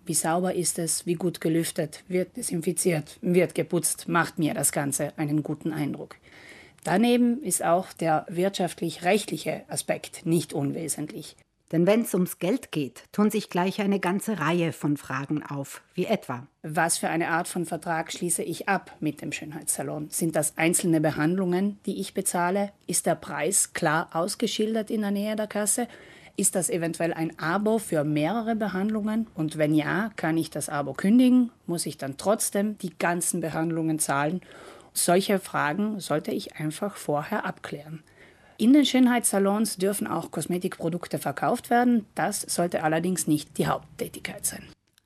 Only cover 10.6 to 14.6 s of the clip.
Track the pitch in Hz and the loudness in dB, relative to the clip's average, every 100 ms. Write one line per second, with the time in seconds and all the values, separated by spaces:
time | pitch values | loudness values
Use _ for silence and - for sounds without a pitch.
10.6 | 139 143 147 - 147 - - - _ _ | -2 -4 -6 -6 -8 -10 -14 -20 _ _
11.6 | - 165 175 214 220 190 180 - 175 254 | -2 2 4 4 4 2 0 0 -2 -2
12.6 | - 160 131 - - - 214 214 - 180 | -2 -6 -6 -8 -8 2 2 2 -2 0
13.6 | 185 185 202 196 180 190 - 202 151 175 | 0 0 0 0 0 -2 -2 -2 0 2